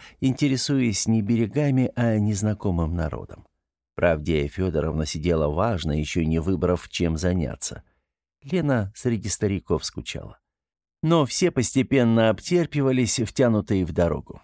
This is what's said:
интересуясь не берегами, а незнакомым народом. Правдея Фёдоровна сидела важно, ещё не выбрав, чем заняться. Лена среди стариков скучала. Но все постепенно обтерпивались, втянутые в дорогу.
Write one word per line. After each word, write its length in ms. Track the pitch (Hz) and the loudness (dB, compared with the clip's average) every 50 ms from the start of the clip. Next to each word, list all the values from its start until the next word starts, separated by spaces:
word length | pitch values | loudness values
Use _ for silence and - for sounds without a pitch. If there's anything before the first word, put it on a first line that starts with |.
| - - - _ | -4 -14 -8 _
интересуясь 880 | - 131 127 - 147 143 131 123 - - 143 135 127 117 101 - - 113 | -2 -2 0 0 0 0 0 0 -2 0 0 0 0 0 0 -2 0 0
не 160 | 113 113 104 | 0 0 2
берегами, 680 | 101 120 113 117 104 113 143 151 143 131 131 127 120 - | 0 0 0 0 0 0 0 0 2 2 2 2 0 0
а 240 | - 120 117 110 107 | -2 0 0 2 2
незнакомым 760 | 104 107 107 95 107 107 104 - - 104 87 85 82 78 85 | 2 0 0 0 0 -2 -2 -2 -2 0 0 0 0 0 0
народом. 520 | 85 80 76 - - - - - - - _ _ _ _ _ _ _ _ _ _ | -2 -4 -4 -6 -8 -10 -12 -16 -20 -20 _ _ _ _ _ _ _ _ _ _
Правдея 520 | - - 87 82 78 73 82 80 76 71 76 | 0 2 2 2 2 0 0 0 0 0 -2
Фёдоровна 600 | - - 92 92 78 78 73 80 73 78 78 76 | -2 -4 -4 -2 0 0 -2 0 -2 -2 -4 -4
сидела 400 | - 78 76 87 85 80 76 76 | -4 -4 0 0 2 2 2 0
важно, 460 | 73 82 101 117 110 82 78 78 73 | 0 0 0 0 -2 -2 -2 -2 -2
ещё 300 | 76 76 - - 90 80 | -2 -2 -2 -2 -2 0
не 140 | 78 80 82 | 2 0 0
выбрав, 520 | 80 92 95 78 87 87 90 85 - - | 0 0 0 0 0 0 0 -2 -4 -8
чем 280 | - - 90 82 82 78 | -6 -2 -2 -2 -2 0
заняться. 640 | 87 90 90 90 76 62 - - - - - - - _ _ _ _ _ _ _ _ _ _ _ - | 0 0 0 0 -2 -4 -6 -8 -10 -10 -10 -12 -16 _ _ _ _ _ _ _ _ _ _ _ -10
Лена 480 | 135 175 180 156 147 131 117 101 98 - | -6 -4 -2 0 0 0 0 0 -2 -6
среди 340 | - - 123 117 101 82 98 | -6 -2 -2 -2 -2 -2 -4
стариков 540 | - - - 101 98 90 - - 85 73 - | -4 -2 -2 -2 -2 -2 -2 -2 -2 -2 -2
скучала. 540 | - - - - - - - - - - _ _ _ _ _ _ _ _ _ _ _ _ _ - | -4 -8 -10 -10 -10 -10 -12 -12 -14 -18 _ _ _ _ _ _ _ _ _ _ _ _ _ 0
Но 220 | 156 170 165 143 120 | 2 4 4 4 2
все 240 | - - 185 175 | 0 0 0 0
постепенно 800 | - 135 113 - - 135 127 - 143 131 120 113 113 113 113 110 | 2 0 -2 0 0 0 0 2 2 4 4 4 4 4 4 4
обтерпивались, 880 | 104 - - - 175 175 165 - - 147 135 135 127 127 123 107 - - | 2 0 -2 0 0 0 0 0 0 0 0 2 2 2 2 0 0 -2
втянутые 640 | 113 107 - - 131 120 110 104 92 - 104 95 90 | -4 -2 0 2 2 2 2 2 0 0 0 0 0
в 60 | 80 | 0
дорогу. 500 | 80 92 87 82 76 69 - - - - | 0 0 0 0 0 -2 -6 -10 -18 -20